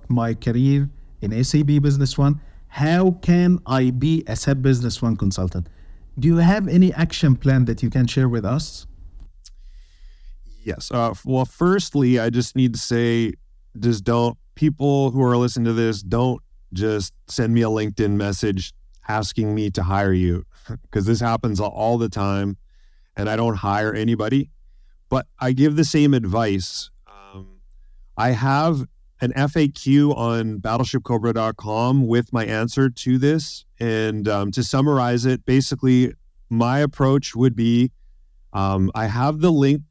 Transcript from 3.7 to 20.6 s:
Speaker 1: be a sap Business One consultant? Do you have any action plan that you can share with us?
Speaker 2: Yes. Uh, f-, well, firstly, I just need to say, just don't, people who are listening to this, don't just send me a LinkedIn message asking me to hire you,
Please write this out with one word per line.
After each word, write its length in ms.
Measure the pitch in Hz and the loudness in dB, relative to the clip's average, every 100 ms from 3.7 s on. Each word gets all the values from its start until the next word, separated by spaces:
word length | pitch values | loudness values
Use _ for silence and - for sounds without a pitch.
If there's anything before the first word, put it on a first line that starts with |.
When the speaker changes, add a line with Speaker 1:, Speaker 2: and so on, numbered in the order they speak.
| 131 127 | 2 2
Speaker 1:
be 320 | 123 147 160 - | 2 0 0 -2
a 80 | 113 | -4
sap 260 | - 139 | -2 2
Business 400 | 135 123 120 - | 2 2 0 -2
One 140 | 120 104 | -2 0
consultant? 540 | 101 92 92 92 87 - - - - - | -2 -2 -4 -4 -8 -12 -20 -20 -16 -2
Do 100 | 151 | 2
you 100 | 170 | 4
have 300 | 170 208 196 | 4 2 2
any 240 | 180 185 | 4 4
action 420 | - 170 - 147 127 | 2 -2 0 2 2
plan 300 | 139 131 117 | 2 2 2
that 180 | 110 | 0
you 60 | 113 | -2
can 180 | 131 120 | 0 0
share 200 | 135 127 | 2 0
with 180 | 117 98 | 0 -2
us? 420 | 139 - - - - - - - - - - - - - - - - - - - - | -4 -6 -12 -18 -20 -20 -20 -20 -20 -20 -20 -20 -20 -20 -20 -20 -20 -20 -20 -20 -14
Speaker 2:
Yes. 260 | - - - | -10 -10 -6
Uh, 200 | 120 117 | -2 -2
f-, 140 | - - | -4 -2
well, 200 | 131 131 | -2 -2
firstly, 760 | - 175 196 - 147 127 123 | 0 0 2 0 0 2 2
I 100 | 117 | 2
just 260 | 120 117 131 | 0 -2 0
need 180 | 127 | 0
to 60 | 110 | 0
say, 540 | - 117 117 117 110 - - - - 113 | -2 0 0 0 -2 -6 -16 -20 -20 -4
just 240 | 120 107 | -2 0
don't, 340 | 98 120 117 - - - | 0 0 0 -4 -14 -2
people 560 | 156 151 143 139 135 | -2 0 0 2 0
who 100 | 131 | 2
are 160 | 123 120 | 2 2
listening 280 | 123 123 117 | 0 0 0
to 80 | |
this, 280 | 113 113 104 | 2 0 -2
don't 400 | 95 113 127 120 - - - | -4 -2 0 -2 -10 -20 -12
just 400 | 92 110 107 92 - - | -4 -2 -2 -6 -14 -10
send 260 | - 113 | -4 0
me 80 | 117 | 2
a 60 | 113 | 2
LinkedIn 440 | 110 107 104 104 | 0 -2 0 0
message 640 | 101 101 95 107 95 - - - - - | 0 -2 -2 -2 -2 -6 -14 -20 -16 -6
asking 460 | 107 95 - 107 | -4 -4 -4 -2
me 160 | 107 104 | -2 -4
to 120 | 101 | -2
hire 300 | 90 98 98 | -2 0 2
you, 320 | 92 90 87 - - | 2 0 -2 -6 -18